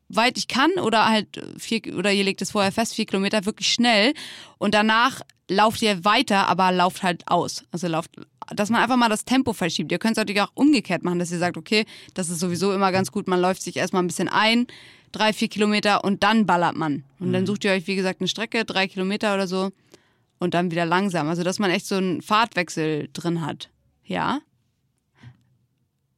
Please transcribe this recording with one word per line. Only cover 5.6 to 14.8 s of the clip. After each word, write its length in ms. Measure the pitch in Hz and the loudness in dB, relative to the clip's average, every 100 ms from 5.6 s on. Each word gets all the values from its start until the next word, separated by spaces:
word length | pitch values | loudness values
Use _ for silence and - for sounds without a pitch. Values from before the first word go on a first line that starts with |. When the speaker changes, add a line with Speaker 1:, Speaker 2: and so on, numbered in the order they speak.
| 220 - | 4 4
Speaker 1:
ihr 200 | 214 190 | 0 2
weiter, 440 | 196 226 269 196 - | 2 2 2 2 2
aber 240 | 180 185 | 4 4
lauft 320 | 185 180 - | 4 2 2
halt 240 | 185 175 - | -2 -2 0
aus. 360 | 175 - - - | 0 0 -6 -10
Also 160 | 175 175 | -6 -2
lauft, 240 | 160 - - - - - | -2 -4 -14 -20 -18 -10
dass 160 | - 202 | -4 0
man 120 | 233 | 2
einfach 160 | 220 247 | 2 2
mal 120 | 233 | 2
das 160 | 214 - | 0 0
Tempo 280 | 262 262 | 0 0
verschiebt. 380 | 202 175 - 151 | -2 -4 -4 -4
Ihr 80 | 175 | -2
könnt's 180 | 226 226 | -2 -2
natürlich 240 | 214 202 | -2 0
auch 100 | 196 - | -2 2
umgekehrt 480 | 285 262 - 175 | 4 4 2 -2
machen, 160 | 175 175 | -2 -2
dass 120 | 170 | -2
ihr 80 | 175 | -2
sagt, 160 | 175 165 | -2 -4
„Okay, 300 | 160 214 220 - - | -2 -2 -2 -10 -14
das 160 | - 170 | -8 -6
ist 100 | 165 | -4
sowieso 340 | 180 175 196 | -2 0 0
immer 180 | 190 196 | 2 2
ganz 200 | 185 190 | 2 -2
gut, 160 | 208 190 | -4 -2
man 120 | 180 | 0
läuft 220 | 180 185 | 0 -2
sich 160 | - 131 | -6 -6
erstmal 240 | 175 190 | -2 0
ein 40 | 180 | 0
bisschen 200 | 165 190 | -2 -2
ein, 380 | - 220 226 247 - | 2 2 2 0 -8